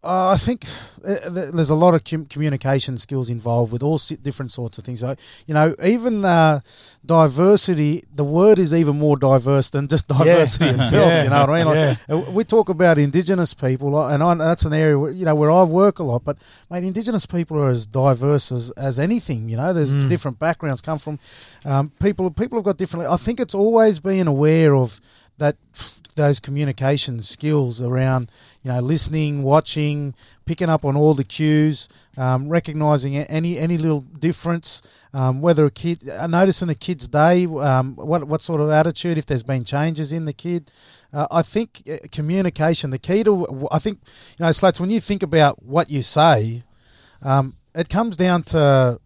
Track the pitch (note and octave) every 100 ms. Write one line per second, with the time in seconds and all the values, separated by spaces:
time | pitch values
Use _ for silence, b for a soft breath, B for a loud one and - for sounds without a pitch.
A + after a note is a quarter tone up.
0 | - F#3 F#3 F#3+ - B3 - B B B
1 | - G3 D3+ F3 D#3 E3+ D3+ D#3 F3+ E3
2 | - D#3+ D3+ - D3+ C3+ C3+ C#3 - B2
3 | - C#3 A#2+ A#2+ A2+ A#2 A#2 A#2 C#3+ D#3
4 | - D#3 C#3+ C3+ C3 - A#2 - A2+ B2
5 | B2 C#3 B B B D3+ D#3 - F3+ A#3+
6 | A#3 G#3+ G3 E3+ D#3+ D3 B B B B
7 | - E3 D#3+ C3 F#3 G#3 - E3+ D3 D#3+
8 | - C#3+ C#3+ D#3 G3+ G#3 F3 E3 D#3 D3
9 | D3+ C#3+ C3+ C3+ B2 C#3 C3 C#3 C#3 D3+
10 | - C3+ D#3+ E3+ D3+ - D#3+ C3 B2+ F#3+
11 | F#3+ E3 B2+ C#3+ C#3 D#3+ E3 D#3 D3+ B2
12 | - D#3 - F#3 A3+ A3+ G#3 E3+ F3 D#3+
13 | C#3+ D3+ F3 F#3 E3+ - C3 B2+ C#3 C#3+
14 | C3+ D3 E3 E3+ D#3+ E3+ D#3+ D3+ D#3 C#3+
15 | D3 E3+ F3 D3+ D3+ E3+ F#3 E3 G3+ -
16 | D#3 A#2+ - C#3+ b b b F3 F#3 F#3+
17 | A3+ A3 - F3 E3+ D#3 C#3 B2 G#2+ C3
18 | C3+ B2+ C#3 D3 - B2+ A#2+ - C3+ B2
19 | D#3+ A#3 - A#2+ A2+ A2+ D3+ F3 C#3+ C#3
20 | C#3 - C#3+ A#2 D#3+ D#3+ D#3 C3 - D#3
21 | - D3+ B B B B C#3+ C#3 D3 _
22 | G3 G#3 F#3 D#3+ A#3+ A#3 G3+ F3+ F#3 E3+
23 | D#3 E3+ - B3 B3 G3 G#3 A3+ A3 F3+
24 | F3+ F#3+ E3+ C#3 D3+ D#3+ D#3+ C#3 B2+ -
25 | b b b _ D3 D3 _ - - -
26 | _ - D3 C#3+ - C#3 D3 B2 C3 C#3+
27 | - A#2+ G#2+ - D3 D3+ B2+ A#2 B2 B2+
28 | C3 C3 A#2+ b b b C3 B2 B2 D#3+
29 | - D#3 D3+ C#3+ C3+ D3+ - - D3+ D3
30 | C#3+ C3 b b - E3 F3 D#3 D3 C#3
31 | D3+ C#3+ C3+ - D#3 D3+ D3+ D3 - b
32 | b - B2+ B2+ C#3+ E3+ - D3+ D3+ D3
33 | C3+ C#3 D3 D#3 E3+ E3+ D#3+ F3 D#3+ D3+
34 | C3 D#3 D#3 E3+ E3+ E3+ - - b b
35 | b C#3 B2+ C3 D#3+ D#3 D3+ - E3+ E3+
36 | C3+ F#2 E3 F3 F#3+ - F3+ D3+ - E3+
37 | B2 D3 D#3 F3+ F3+ D#3 C#3 C3 C3 B2+
38 | - E3 C#3+ D#3 - E3 D3+ D3+ D#3+ D#3
39 | F3 D#3+ D3 C3+ A#2 C3+ A#2+ C#3 D#3 D#3
40 | D3+ D#3+ D#3 C#3 E3+ F3 D3 b b b
41 | b D3 D3+ E3+ D#3+ G#3 A#3 - - D3+
42 | D3+ - D3+ F#3 F#3 - D#3 E3 C#3+ C3
43 | - F#3+ G#3+ G3 F3 C3+ C#3+ D#3 G#3+ G#3
44 | B B B B E3 D#3 F#3+ - F3+ A3
45 | - G3+ E3+ D#3+ D3 - A#2 C#3+ E3+ C#3+
46 | - - D#3+ C3 A2 A#2 - b b b
47 | b b C#3 C3+ C3+ - _ D#3+ F3 F#3
48 | A#3 E3 F#3 F3 - D#3+ C#3+ C3+ B2+ A#2